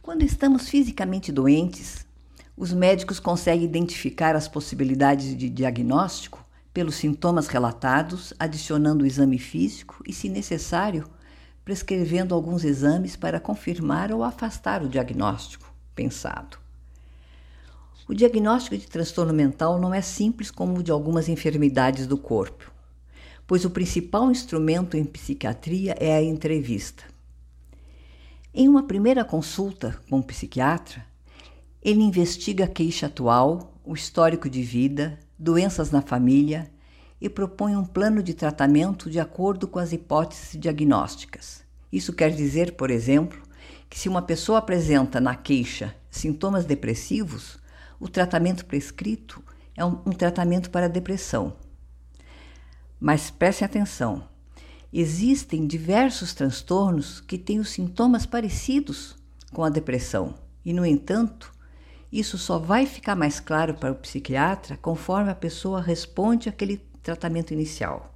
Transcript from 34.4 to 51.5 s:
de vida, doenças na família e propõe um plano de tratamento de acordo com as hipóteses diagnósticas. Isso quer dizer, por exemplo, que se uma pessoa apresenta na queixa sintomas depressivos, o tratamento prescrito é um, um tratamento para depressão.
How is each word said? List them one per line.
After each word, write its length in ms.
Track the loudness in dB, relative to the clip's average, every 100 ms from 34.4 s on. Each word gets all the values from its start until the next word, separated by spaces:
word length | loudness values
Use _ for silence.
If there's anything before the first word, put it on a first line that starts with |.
| -4
de 140 | -4
vida, 560 | -2 2 2 0 -4 -6 -18 -4
doenças 540 | 2 4 2 0 2
na 100 | 0
família 720 | 2 2 6 6 4 0 -8 -18 _ -20 -20 -10
e 80 | -8
propõe 480 | -4 -6 -2 0 0
um 80 |
plano 400 | 0 2 2 2
de 100 | 0
tratamento 760 | -2 -2 2 6 6 4 -2 -4
de 100 | -4
acordo 480 | -4 -2 -2 0 -4
com 100 | -4
as 140 | -4
hipóteses 680 | -6 0 0 0 -6 -14 -6
diagnósticas. 1040 | -4 2 4 4 2 -8 -16 -18 -18 -20 -20 -20 -8
Isso 220 | -6 -6
quer 160 | 2 2
dizer, 460 | 2 0 0 -2 -2
por 120 | -2
exemplo, 520 | 0 4 4 4 -6 -20 -20 -20 -20 -18
que 100 | -8
se 80 | -2
uma 140 | -2
pessoa 380 | 0 -2 2 2
apresenta 600 | 2 0 4 4 4 2
na 160 | 0 0
queixa 580 | 0 0 0 -6 -10 -12 -14
sintomas 540 | -6 -4 -2 0 0
depressivos, 960 | 0 -2 -2 -4 -2 -4 -4 -8 -14 -20 -20 -20 -20 -14
o 80 | -6
tratamento 580 | 0 0 2 0 -2 -4
prescrito 800 | -4 -4 -8 -6 -6 -10 -20 -20 -20 -20 -4
é 80 |
um, 160 | -4 -2 -4
um 60 |
tratamento 580 | 0 0 2 0 0 0
para 180 | -2 0
depressão. 720 | -2 -4 -6 -4 -4 -4